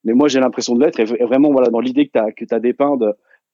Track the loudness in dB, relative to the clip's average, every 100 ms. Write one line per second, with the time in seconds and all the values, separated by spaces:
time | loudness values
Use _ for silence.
0 | -2 2 2 2 0 -2 -4 0 0 0
1 | -2 -2 0 2 2 4 2 0 -2 -2
2 | -2 0 -4 -6 -6 -2 -2 -2 -2 0
3 | -2 -2 _ _ _